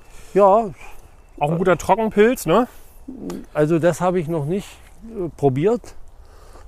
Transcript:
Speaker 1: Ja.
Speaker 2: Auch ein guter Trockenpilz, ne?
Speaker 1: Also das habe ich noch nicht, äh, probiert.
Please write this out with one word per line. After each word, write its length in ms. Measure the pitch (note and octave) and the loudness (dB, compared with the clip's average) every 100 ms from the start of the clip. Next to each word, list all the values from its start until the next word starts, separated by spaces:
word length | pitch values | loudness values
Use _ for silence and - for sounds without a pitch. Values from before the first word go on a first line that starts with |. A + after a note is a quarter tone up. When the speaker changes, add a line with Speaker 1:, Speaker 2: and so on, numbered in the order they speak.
| - - - | -20 -20 -4
Speaker 1:
Ja. 360 | F#3 G3+ G#3+ G#3+ C3 - - - - - - | 4 6 4 2 -6 -18 -20 -20 -20 -20 -6
Speaker 2:
Auch 120 | D3 | -2
ein 80 | E3 | 0
guter 180 | F#3 E3 | 2 2
Trockenpilz, 680 | - F#3+ A3 G#3 A3 B3+ D#3+ | 2 0 0 2 2 2 0
ne? 220 | F#3+ B3 - - - - B3+ - - - | 2 0 -6 -20 -20 -20 -16 -12 -12 -6
Speaker 1:
Also 260 | D3+ D3+ E3 | -2 0 2
das 220 | E3+ D#3+ | 2 0
habe 200 | F3+ F3+ | 0 -2
ich 80 | D3+ | -2
noch 160 | E3 | -4
nicht, 240 | C#3+ G3 - - - - | -4 -6 -8 -16 -20 -20
äh, 240 | A3 A3+ E3+ - | -14 -10 -10 -2
probiert. 580 | C#3 B2+ F#3+ A#3+ - - - - - - - - | 0 2 0 -2 -6 -18 -18 -20 -20 -20 -20 -20